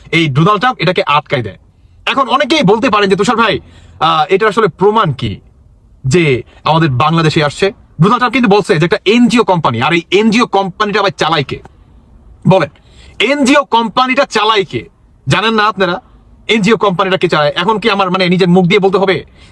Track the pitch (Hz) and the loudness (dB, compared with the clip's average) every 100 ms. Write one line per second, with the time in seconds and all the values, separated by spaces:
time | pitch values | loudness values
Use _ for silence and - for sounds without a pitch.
0 | - 165 160 131 165 208 254 247 262 185 | -4 -2 0 2 2 2 0 0 -2 -2
1 | 160 147 - 139 104 80 _ _ _ - | -2 -2 -2 -6 -6 -14 _ _ _ -10
2 | - 254 247 247 277 311 190 220 247 208 | -6 -2 0 0 0 0 2 2 2 0
3 | 196 190 208 226 220 139 - - - - | 0 0 0 0 0 -2 -8 -20 -20 -4
4 | 160 160 151 190 220 196 208 - 196 220 | -2 0 0 0 0 0 -2 0 0 2
5 | 185 123 113 90 - _ _ _ _ - | -2 -4 -8 -8 -16 _ _ _ _ -10
6 | 135 180 160 120 - - - 160 165 123 | -2 0 2 -2 -4 -8 -2 0 0 0
7 | 156 165 156 160 147 - 196 - _ - | 0 2 0 0 -2 -2 -4 -4 _ 0
8 | 185 240 247 262 240 202 196 175 170 208 | 2 2 0 0 2 2 2 0 0 0
9 | - 233 240 240 196 180 - 117 135 170 | 0 2 2 2 2 0 0 -2 -2 -2
10 | - 190 220 214 233 196 196 - 208 208 | 0 0 2 0 0 -2 -4 -4 -4 -2
11 | 196 - 151 160 135 - - - _ - | -2 -2 -2 -2 -4 -10 -16 -20 _ -20
12 | _ - - - - 190 143 - _ - | _ -20 -20 -6 0 2 0 -10 _ -20
13 | - - 226 294 254 294 277 226 226 247 | -20 -6 -4 0 2 2 2 -2 0 -2
14 | 254 254 285 220 208 214 175 120 - _ | 0 0 0 0 0 0 -2 -8 -12 _
15 | _ _ - 185 214 220 208 196 180 180 | _ _ -2 0 0 0 0 0 -2 -4
16 | - - _ - - 226 196 202 208 180 | -10 -20 _ -16 -2 0 2 2 0 0
17 | 190 185 175 160 147 160 180 220 226 202 | -2 -2 -2 0 -2 -2 -2 -2 -2 -2
18 | 190 190 180 180 185 180 175 208 190 185 | -2 -2 0 0 2 2 2 2 2 0
19 | 196 170 - - - | 0 -2 -6 -20 -6